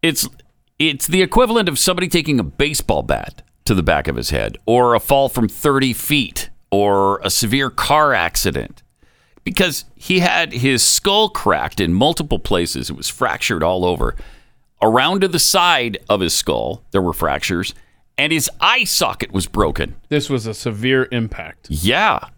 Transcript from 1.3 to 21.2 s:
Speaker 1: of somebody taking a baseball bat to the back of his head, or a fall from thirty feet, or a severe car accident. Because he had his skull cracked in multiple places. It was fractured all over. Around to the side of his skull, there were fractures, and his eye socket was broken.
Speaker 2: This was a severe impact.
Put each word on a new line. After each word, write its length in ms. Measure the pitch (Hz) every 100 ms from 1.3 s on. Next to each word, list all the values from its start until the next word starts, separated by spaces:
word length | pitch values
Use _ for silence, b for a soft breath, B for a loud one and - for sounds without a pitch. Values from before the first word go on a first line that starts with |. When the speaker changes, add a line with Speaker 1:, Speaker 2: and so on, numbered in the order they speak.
| - 247 233 190
Speaker 1:
of 100 | 139
somebody 280 | - 180 180
taking 320 | 175 151 139
a 40 |
baseball 580 | 82 - 147 156 - 80
bat 400 | - 64 50 - - _
to 100 | -
the 80 | 101
back 260 | 82 78 69
of 80 | 62
his 120 | 62
head, 280 | 67 53 - -
or 260 | 120 123
a 60 | 120
fall 280 | - 139 135
from 180 | 131 110
thirty 420 | - 151 135 131
feet, 560 | 117 - 147 120 - - - _
or 500 | 98 101 98 98 98
a 60 | 98
severe 400 | - 113 131 135
car 420 | - - 147 151
accident. 680 | 120 85 - 98 76 55 - _ _ b b b b
Because 420 | - 180 185 143 - -
he 240 | - 185
had 340 | 180 180 165
his 300 | - 131 127
skull 460 | - - - 202 220
cracked 500 | - - 82 67 -
in 140 | 90
multiple 460 | 90 135 170 147 113
places. 500 | - 92 85 67 62
It 60 | 69
was 120 | -
fractured 540 | - 123 - - 90
all 220 | 80 92 90
over. 300 | 90 62 - b b b b b _
Around 400 | 107 113 143 190
to 60 | 190
the 120 | 165
side 580 | - 196 175 156 120 95 -
of 100 | 104
his 140 | 90
skull, 500 | - - 65 58 - -
there 100 | 101
were 120 | 90
fractures, 600 | 80 80 71 - 90 98 - b b b -
and 140 | 147
his 160 | 160 - -
eye 240 | 175 247
socket 480 | 220 - 143 - -
was 160 | 95 90
broken. 480 | - 90 69 73 - -
Speaker 2:
This 200 | 147 139
was 160 | 135 113
a 80 |
severe 540 | 104 - 104 120 131 127
impact. 560 | 123